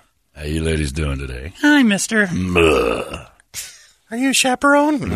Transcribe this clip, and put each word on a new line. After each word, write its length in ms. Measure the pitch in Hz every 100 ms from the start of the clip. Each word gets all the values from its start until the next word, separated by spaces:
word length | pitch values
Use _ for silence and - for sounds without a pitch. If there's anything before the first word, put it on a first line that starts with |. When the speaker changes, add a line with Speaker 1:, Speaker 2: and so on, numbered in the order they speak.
| _ _ _
Speaker 1:
How 100 | -
you 180 | 76 80
ladies 300 | 80 80 76
doing 260 | 71 76 67
today? 340 | 67 62 71 -
Hi, 220 | 294 294
mister. 400 | 233 190 - 226 196
Ugh. 960 | 120 92 90 80 69 60 58 - - - _ _ - - - _ _ _
Speaker 2:
Are 60 | 226
you 140 | 269
a 40 |
chaperone? 680 | 247 262 254 285 285 294 294 135